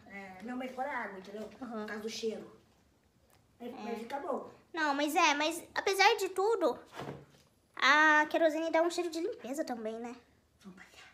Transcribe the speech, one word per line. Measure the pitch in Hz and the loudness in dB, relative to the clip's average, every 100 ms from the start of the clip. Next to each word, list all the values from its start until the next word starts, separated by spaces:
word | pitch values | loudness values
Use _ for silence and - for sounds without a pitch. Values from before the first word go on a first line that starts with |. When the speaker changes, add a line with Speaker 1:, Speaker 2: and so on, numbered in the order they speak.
| - | -16
Speaker 1:
É, | 196 196 190 | -16 -16 -14
não, | 220 254 | -10 -8
mas | 254 | -8
fora | 247 277 | -6 -4
água, | 247 208 190 | -4 -6 -10
entendeu? | 196 208 202 - | -12 -12 -12 -12
Speaker 2:
Aham. | 240 226 | -10 -8
Speaker 1:
Por | 214 | -8
causa | 214 | -8
do | 214 | -8
cheiro. | - 226 208 - - _ _ _ _ _ _ _ _ _ _ | -4 -6 -6 -12 -20 _ _ _ _ _ _ _ _ _ _
Mas, | 240 | -12
Speaker 2:
É. | - | -8
Speaker 1:
mas | 214 226 | -6 -6
fica | - 277 | -6 -6
bom. | 349 240 - - _ | -4 -4 -6 -18 _
Speaker 2:
Não, | 320 302 277 | -2 0 2
mas | 294 330 | 2 4
é, | 320 285 | 4 4
mas | 311 339 - | 0 -2 -6
apesar | - - 381 392 440 | -4 0 6 6 6
de | 381 | -2
tudo, | 381 403 440 320 - - - - - - - _ _ _ - | 0 0 2 0 -2 -10 -12 -10 -12 -18 -20 _ _ _ 2
a | 247 294 311 302 302 | 4 6 8 6 4
querosene | 320 330 302 330 | 4 2 2 0
dá | 320 | 2
um | 339 | 2
cheiro | 339 349 | 0 -4
de | 320 | -4
limpeza | 370 480 226 285 | -4 -6 -8 -6
também, | 269 233 220 226 | -4 -4 -6 -8
né? | 233 247 _ _ _ _ | -10 -14 _ _ _ _
Speaker 1:
Vamos | 190 - | -20 -20
passear. | - - - | -20 -20 -20